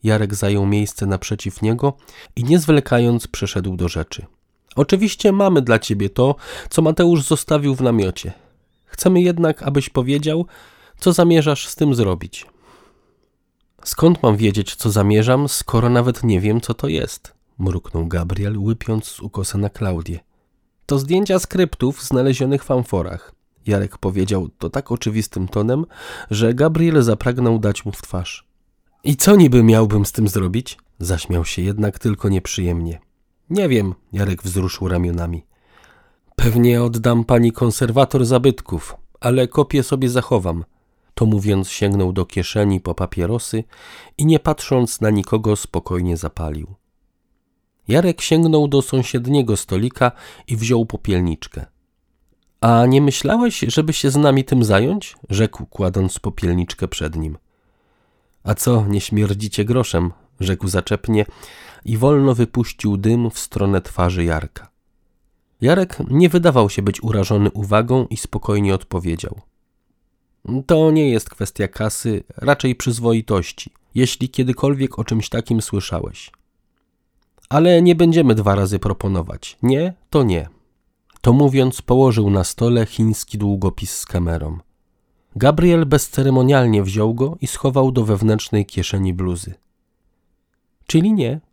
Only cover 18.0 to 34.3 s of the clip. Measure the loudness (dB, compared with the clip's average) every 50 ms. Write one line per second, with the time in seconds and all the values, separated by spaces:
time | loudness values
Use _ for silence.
18 | -4 -2 -4 -4 -4 -4 -4 -4 -4 -4 -4 -4 -2 -4 -4 -4 -4 -4 -4 -4
19 | -6 -8 -14 -14 -16 -12 -8 -8 -8 -6 -4 -4 -4 -4 _ -6 -6 -4 -4 -6
20 | -6 -8 -10 -12 _ _ _ _ _ _ _ _ _ _ _ _ _ -2 -2 -2
21 | -2 0 -2 -2 0 0 0 -2 -2 -2 -2 -2 0 -2 -2 -4 -4 -4 -4 -4
22 | -8 -2 0 0 2 2 2 0 0 -2 -2 -2 -2 -2 -2 -2 -2 -2 -4 -4
23 | -4 -4 -8 -14 -16 -18 -20 _ _ _ _ _ _ -2 -2 -2 -2 -4 -8 -6
24 | -6 -4 -2 -2 -2 -2 -2 -4 -4 -6 -10 _ -10 -6 -6 -6 -6 -6 -8 -6
25 | -4 -4 -4 -4 -4 -6 -6 -6 -6 -4 -2 -2 0 0 0 -2 -4 -6 -10 -20
26 | -20 -18 -16 -18 -10 -6 -2 0 0 0 2 2 2 0 2 2 2 4 4 4
27 | 4 4 2 0 0 -4 -2 0 0 2 2 2 0 -2 -2 -2 -6 -10 -12 -12
28 | -14 -10 -8 -8 -8 -8 -12 -18 _ _ _ _ _ _ _ _ _ _ _ _
29 | _ -2 -2 2 6 6 8 8 8 8 8 6 8 8 6 6 4 2 2 0
30 | 0 0 -2 -2 -2 0 0 -2 -4 -2 -2 -4 -6 -6 -16 _ _ _ _ _
31 | -4 -4 -4 -4 -2 -4 -2 -2 -2 -4 -4 -4 -4 -4 -2 0 -2 -2 -2 -2
32 | -2 -4 -4 -2 0 0 0 0 -2 -4 -6 -4 -2 -2 -2 -2 -4 -6 -8 -10
33 | _ _ _ _ _ _ _ _ _ _ -2 -2 0 2 2 2 0 0 -6 -8
34 | _ _ -4 -4 -2 -2